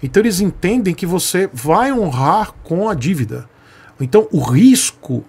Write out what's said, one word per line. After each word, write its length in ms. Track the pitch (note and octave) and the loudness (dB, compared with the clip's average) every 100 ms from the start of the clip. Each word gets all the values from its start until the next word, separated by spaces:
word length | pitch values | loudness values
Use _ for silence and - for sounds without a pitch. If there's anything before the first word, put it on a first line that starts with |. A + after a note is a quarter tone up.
Então 200 | C3+ G3 | 0 2
eles 180 | A3 F#3 | 2 0
entendem 540 | G3+ - F3 A#3+ F#3+ | -2 -2 -2 0 -2
que 100 | E3 | -4
você 460 | F3+ F3 - F3+ F#3+ | -4 -4 -2 -2 -2
vai 400 | B2+ C3 E3+ C4 | -4 0 2 2
honrar 600 | C4 F#3+ B2 C3+ G3 G#3+ - | 0 -2 -2 0 0 -2 -10
com 240 | - E3 G#3+ | -8 -4 -2
a 60 | |
dívida. 540 | F3+ B2 F3+ C3 B2 B2+ _ _ _ - _ | -2 -2 -2 -4 -8 -14 _ _ _ -20 _
Então 260 | C3 G#3 A3 | 0 0 2
o 100 | - | -2
risco 840 | B2+ B2+ B3 B3+ - - - B2 | 0 4 6 6 0 -8 -8 -8